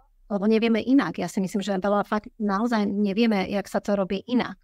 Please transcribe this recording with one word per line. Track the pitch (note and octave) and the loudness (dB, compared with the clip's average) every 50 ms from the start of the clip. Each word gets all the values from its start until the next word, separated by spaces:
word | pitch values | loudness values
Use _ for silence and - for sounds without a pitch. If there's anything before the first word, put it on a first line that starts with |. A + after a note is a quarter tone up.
| _ _ _ _ _ - | _ _ _ _ _ -6
lebo | G3+ G3+ F#3 | -4 -2 2
nevieme | G#3+ A3 A3 G#3+ A3+ A3+ G#3+ - | 2 2 4 4 2 2 2 2
inak. | - C4 C#4+ A3 E3 - - | 4 4 4 4 2 -2 -6
Ja | F#3 | -6
si | E3+ - - | -6 -4 -4
myslím, | F#3+ F3+ - G#3 F#3 | -4 -2 -2 -4 -2
že | G3 G3 F#3+ | -2 -2 0
veľa | F#3 G3+ G3+ G3+ F#3+ | 0 2 2 0 0
fakt | - - G#3+ - A#3+ _ - | 0 -2 -4 -4 -6 _ -4
naozaj | A3 G3+ G3 F#3+ A3+ A#3+ A#3+ A3 G#3 | -2 -2 0 0 0 0 0 0 0
nevieme, | G3+ G3 G3 G#3 G3+ F#3+ G3 A#3+ A#3 A3 G3 F#3 F#3 | 0 0 0 0 0 2 2 2 2 2 2 0 -2
jak | G3+ G3+ F#3+ | -2 -4 -4
sa | - - G#3 | -4 -4 -4
to | - - G3+ G3 | -2 0 0 0
robí | G3 F3+ G3+ F#3+ - - | 0 -2 -4 -6 -6 -2
inak. | B3 B3 F#3+ - F#3+ - | -2 -2 -2 -2 -6 -14